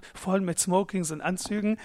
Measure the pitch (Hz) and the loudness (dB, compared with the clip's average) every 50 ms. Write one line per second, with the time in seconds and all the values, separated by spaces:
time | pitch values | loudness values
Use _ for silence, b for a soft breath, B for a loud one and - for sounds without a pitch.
0 | - B B - - 190 190 196 190 175 165 - - 190 175 190 202 - - 185 | -12 B B -6 -2 2 2 2 2 2 0 0 2 2 4 2 2 2 0 -2
1 | 170 156 156 151 151 165 185 180 - - 208 214 208 214 220 - B | -2 -2 -4 -4 -2 -2 -2 -2 -2 -2 -2 0 2 0 0 0 B